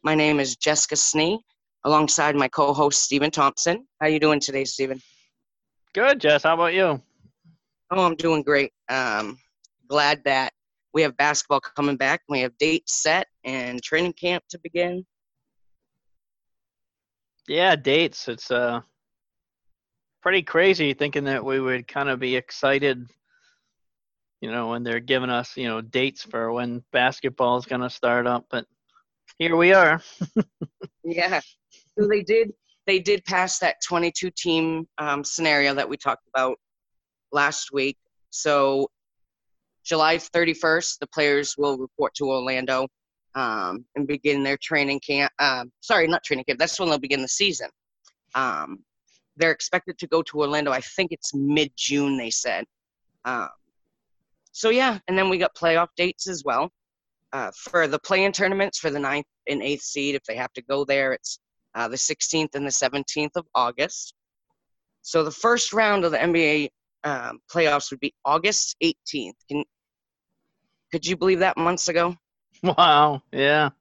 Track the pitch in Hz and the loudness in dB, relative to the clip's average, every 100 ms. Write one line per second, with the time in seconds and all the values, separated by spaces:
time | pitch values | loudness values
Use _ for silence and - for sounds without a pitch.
0 | 156 156 151 147 135 - - 151 - 151 | 2 2 4 2 0 -2 0 2 0 0
1 | - 156 160 220 _ _ _ _ 143 151 | 0 2 0 -2 _ _ _ _ 2 2
2 | 151 - 151 143 131 - 143 143 147 - | 4 2 2 2 0 2 2 4 2 2
3 | - 139 147 156 139 - 170 196 269 _ | 0 0 0 2 0 2 -2 -2 -6 _
4 | 156 156 151 151 147 135 135 - 135 131 | 0 2 2 2 0 -4 -4 -4 -4 -4
5 | _ _ _ _ _ _ _ _ _ - | _ _ _ _ _ _ _ _ _ 2
6 | 254 277 156 147 156 165 170 185 185 139 | 4 4 6 4 4 4 2 4 2 0
7 | _ _ _ _ _ _ _ _ _ 185 | _ _ _ _ _ _ _ _ _ 2
8 | 180 160 165 156 139 143 139 _ - 131 | 2 2 0 2 2 2 2 _ -4 -2
9 | 123 107 107 127 _ _ _ _ _ 147 | 0 -2 -4 -8 _ _ _ _ _ 2
10 | 143 147 139 131 131 _ _ _ _ 151 | 2 2 2 0 0 _ _ _ _ 2
11 | 151 123 143 147 - 139 - - 143 131 | 2 2 0 0 0 -2 -2 -2 -2 0
12 | 135 165 - 143 127 117 156 160 - - | 0 0 -2 -2 -2 _ 0 0 -2 -2
13 | 156 170 - _ 127 131 123 123 - 160 | 0 0 -2 _ -10 -8 -6 -8 -4 -2
14 | 175 160 175 175 _ 175 170 170 175 180 | -2 -2 -4 -4 _ -18 -8 -4 -2 -4
15 | 185 _ _ _ _ _ _ _ _ _ | -10 _ _ _ _ _ _ _ _ _
16 | _ _ _ _ _ _ _ _ _ _ | _ _ _ _ _ _ _ _ _ _
17 | _ _ _ _ - 151 185 156 131 147 | _ _ _ _ -6 0 4 4 4 2
18 | 165 - - 113 - 123 120 120 117 _ | 2 -4 -10 -10 -4 0 0 -2 -10 _
19 | _ _ _ _ _ _ _ _ _ _ | _ _ _ _ _ _ _ _ _ _
20 | _ _ 180 190 156 165 190 180 147 135 | _ _ 0 0 2 2 4 4 0 0
21 | 147 143 139 135 120 135 131 127 120 143 | -2 -2 -2 -4 -2 -2 0 -4 -4 -4
22 | 139 127 127 127 - - 139 139 139 127 | -2 -2 -2 -2 -4 -2 2 2 2 -2
23 | 123 _ _ _ _ _ _ _ _ _ | -8 _ _ _ _ _ _ _ _ _
24 | _ _ _ _ 110 117 117 117 120 117 | _ _ _ _ -8 -6 -4 -6 -4 -6
25 | 120 131 127 120 120 - 123 110 113 127 | 0 0 0 -2 -4 -8 -6 -6 -4 -2
26 | 135 - - 120 113 120 120 120 - 127 | -2 -4 -10 -6 -4 -4 -4 -8 -4 0
27 | 127 139 131 - 123 123 123 127 123 - | 0 0 -6 0 2 2 -2 -4 -4 -2
28 | 123 120 120 123 - 120 113 _ _ _ | 0 2 2 -2 -4 -8 -8 _ _ _
29 | _ _ _ _ 165 165 170 190 165 160 | _ _ _ _ 0 4 8 8 8 4
30 | - - 165 - - _ 160 _ 190 _ | -4 -12 -4 -2 -2 _ -16 _ -20 _
31 | 165 170 180 170 - _ _ - _ - | -8 -2 0 -2 -6 _ _ -20 _ 0
32 | 208 208 190 220 220 - _ _ - 190 | 2 2 2 2 2 -4 _ _ 0 0
33 | 185 202 - 185 185 - 170 - - 175 | 2 0 0 -2 0 0 -2 -2 -2 0
34 | 170 - 185 - 175 165 160 160 165 - | 0 -2 -8 -4 0 0 0 -4 -8 -8
35 | 151 143 143 - 160 147 139 139 - 143 | -4 -4 -4 -2 0 2 2 0 -4 -4
36 | 143 120 _ 131 131 123 _ _ _ _ | -4 -4 _ -2 -2 -4 _ _ _ _
37 | _ _ _ 143 143 151 - 139 135 139 | _ _ _ 0 0 -2 -6 -2 -2 -4
38 | _ _ _ - 156 147 139 139 135 _ | _ _ _ -6 0 2 2 2 -2 _
39 | _ _ _ _ _ _ _ _ - 160 | _ _ _ _ _ _ _ _ -2 2
40 | 156 170 - 170 170 160 165 165 170 - | 4 2 0 0 0 0 2 2 0 -8
41 | 143 - 147 143 143 - 143 135 131 - | -8 0 2 2 0 -2 -2 -2 -6 -4
42 | 139 - 139 131 127 127 127 131 135 _ | -4 -2 -2 -2 -2 -4 -2 -2 -4 _
43 | _ _ _ 135 123 110 90 98 123 135 | _ _ _ -6 -4 -2 -4 -6 -8 -6
44 | 139 143 147 143 139 139 - 156 139 139 | -4 -2 0 0 0 -4 -2 -2 0 -4
45 | - 143 139 - 143 127 123 _ - 214 | -2 -2 -2 0 -2 -2 -8 _ 0 2
46 | 160 170 - 135 131 127 165 - 175 151 | 2 0 -2 -4 -2 -2 -2 0 -2 -2
47 | 131 139 131 - 202 170 71 _ _ _ | -2 -4 -2 -2 -2 -2 -10 _ _ _
48 | _ _ _ 127 127 80 76 98 _ _ | _ _ _ -4 -4 -4 -8 -14 _ _
49 | _ _ _ - 165 147 - 180 - 170 | _ _ _ 0 0 0 -2 -4 -4 -12
50 | 175 160 160 151 143 151 143 131 - - | -2 -2 -2 -2 0 0 0 -4 -4 -4
51 | 180 160 - 139 139 151 147 - - 143 | -4 -4 -6 -2 0 2 0 -4 -2 0
52 | 143 135 117 - 123 92 107 _ _ _ | 0 -2 -4 -6 -4 -6 -8 _ _ _
53 | _ _ 123 123 80 57 _ _ _ _ | _ _ -8 -6 -8 -12 _ _ _ _
54 | _ _ _ _ _ - 220 240 262 208 | _ _ _ _ _ -2 0 2 2 -2
55 | - 190 190 185 180 - 170 165 175 - | -2 0 2 0 -2 0 0 2 0 -2
56 | 180 - 190 170 139 123 165 _ _ _ | -4 -4 -10 -8 -4 -2 -4 _ _ _
57 | _ _ _ 135 107 - - 175 156 147 | _ _ _ -8 -8 -10 -4 0 0 -2
58 | - 190 196 190 190 196 196 - 160 143 | 0 2 2 2 0 0 -2 -2 -4 -4
59 | 139 143 143 _ - 143 131 143 - 147 | -4 -4 -8 _ -8 -6 -4 -6 -6 -6
60 | 143 139 - 113 123 - 120 139 139 139 | -4 -4 -6 -8 -8 -10 -6 -4 0 0
61 | 135 127 - - _ _ _ 113 117 131 | 0 -4 -8 -14 _ _ _ -8 -6 -4
62 | - 156 - 160 156 143 139 - 131 139 | -4 -4 -2 -2 -2 -4 -4 -2 -2 -2
63 | 135 151 151 175 170 - 123 120 160 - | -6 -4 -4 -6 -4 -2 -2 -2 -4 -4
64 | - _ _ _ _ _ _ _ _ _ | -16 _ _ _ _ _ _ _ _ _
65 | - 165 156 156 226 240 - 208 214 202 | -2 -2 -2 -2 0 2 0 2 2 2
66 | 170 147 170 170 156 151 143 _ _ _ | 0 0 2 2 2 0 -2 _ _ _
67 | 151 135 120 117 _ 175 156 147 - 131 | -6 -6 -8 -14 _ 0 2 2 -2 -8
68 | 139 _ 135 156 190 208 - - 165 - | -8 _ -2 0 0 -2 -4 -2 -2 -2
69 | - 147 92 - _ 147 - _ _ _ | -10 -10 -10 -14 _ -8 -8 _ _ _
70 | _ _ _ _ _ _ _ _ _ 170 | _ _ _ _ _ _ _ _ _ -8
71 | 170 180 185 185 185 - 165 180 - 170 | -4 0 2 2 2 2 0 0 -2 0
72 | 170 175 _ _ _ _ 180 - 170 147 | 0 -4 _ _ _ _ -2 4 6 8
73 | 151 143 _ 131 139 151 147 _ | 6 2 _ 0 4 4 2 _